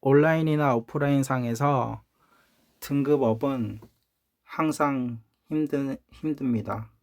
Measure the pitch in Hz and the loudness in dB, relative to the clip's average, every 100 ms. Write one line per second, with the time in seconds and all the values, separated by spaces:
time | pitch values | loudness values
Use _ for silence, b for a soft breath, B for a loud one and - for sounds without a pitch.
0 | 135 143 156 160 160 151 147 117 117 143 | 6 6 6 2 2 2 2 0 -2 -4
1 | 143 139 131 131 120 117 143 135 117 113 | 0 2 0 -2 -2 0 2 2 -2 -8
2 | _ b b b b b b _ - 143 | _ b b b b b b _ -4 -2
3 | 139 147 123 110 143 135 107 104 - _ | 2 2 2 0 -2 -2 -4 -8 -18 _
4 | _ _ _ _ _ - 156 147 147 135 | _ _ _ _ _ -4 -4 0 -2 -2
5 | 123 117 _ _ _ 151 147 143 139 131 | -4 -8 _ _ _ -4 -2 -2 -4 -8
6 | _ - 156 143 135 117 107 110 110 _ | _ -10 -6 -4 -2 -2 -2 -8 -8 _